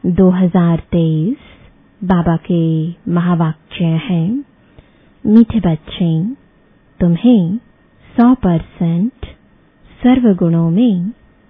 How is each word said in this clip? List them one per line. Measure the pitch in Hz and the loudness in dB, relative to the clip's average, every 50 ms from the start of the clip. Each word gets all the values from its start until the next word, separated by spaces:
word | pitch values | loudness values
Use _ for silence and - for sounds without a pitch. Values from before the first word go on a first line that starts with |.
| - | -4
दो | 180 175 190 190 185 | -2 0 2 2 2
हज़ार | 180 185 185 175 180 185 170 170 165 160 | 2 2 0 0 2 0 0 0 0 -2
तेईस। | - _ - 170 165 160 156 156 156 208 285 - - - - - - - _ _ _ _ _ _ 190 | -4 _ -2 -2 0 0 -2 -2 -2 -4 -6 -8 -12 -20 -20 -20 -20 -20 _ _ _ _ _ _ -4
बाबा | 180 180 175 165 175 165 | -2 -2 0 0 0 -2
के | 165 - - 175 170 165 160 160 160 156 170 170 - - 175 | -2 -2 -2 -2 0 0 0 0 -2 -4 -6 -8 -10 -8 -4
महावाक्य | 170 175 170 175 180 165 170 160 160 - _ _ - - 175 | -2 -2 0 0 0 0 0 -2 -4 -8 _ _ -8 -4 -2
हैं, | 165 160 165 - - 180 165 160 190 240 285 277 - _ _ _ _ _ - - _ _ _ _ _ _ _ - | -2 -2 -2 -2 -2 -2 -2 -2 -2 -4 -6 -8 -12 _ _ _ _ _ -20 -20 _ _ _ _ _ _ _ -2
"मीठे | 214 214 226 233 - - 226 | 2 4 4 4 4 0 -2
बच्चे, | 180 170 160 156 - - - - 180 165 160 160 180 226 277 - _ _ _ _ _ _ _ _ _ _ _ - | -2 -2 -2 -4 -6 -10 -8 -4 -2 -2 -2 -2 -4 -6 -8 -12 _ _ _ _ _ _ _ _ _ _ _ -2
तुम्हें | 180 175 170 165 - 247 247 208 170 165 202 240 - _ _ _ _ _ _ _ _ - - - | 0 0 0 2 2 4 4 4 2 0 -4 -6 -8 _ _ _ _ _ _ _ _ -4 0 2
सौ | 233 247 254 | 4 4 4
परसेंट | 254 - 180 170 165 - - - - 180 165 165 170 196 254 - _ - - - - _ _ _ _ _ _ _ _ _ - - - - | 2 2 0 0 -2 -4 -6 -8 -4 -4 -2 -2 -2 -2 -4 -6 _ -16 -18 -18 -20 _ _ _ _ _ _ _ _ _ -20 -10 -2 0
सर्व | 247 262 262 247 220 190 | 2 2 4 2 2 2
गुणों | 170 180 165 170 165 165 165 | 2 0 0 0 0 0 0
में | 165 202 254 240 190 175 170 208 247 - _ _ _ _ _ | 0 2 2 2 0 0 -4 -6 -10 -12 _ _ _ _ _